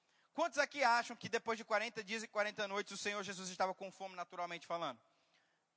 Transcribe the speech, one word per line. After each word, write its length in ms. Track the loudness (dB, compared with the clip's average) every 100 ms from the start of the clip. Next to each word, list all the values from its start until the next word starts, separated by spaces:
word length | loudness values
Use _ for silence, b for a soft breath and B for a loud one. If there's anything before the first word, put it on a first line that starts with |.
| b b b -2
Quantos 240 | 0 2
aqui 240 | 0 4
acham 320 | 6 6 2 -6
que 140 | -2
depois 280 | 0 0 -2
de 60 |
quarenta 400 | 2 2 2 -4
dias 180 | -4 -4
e 60 | -2
quarenta 400 | 0 0 0 0
noites 240 | 0 -2
o 60 | -2
Senhor 260 | -2 -2
Jesus 260 | -4 -6 -6
estava 240 | 0 0
com 160 | 0 -10
fome 280 | -10 -10 -8
naturalmente 500 | -8 -4 -4 -6 -4
falando? 320 | -2 -2 -4 _ b b b b b b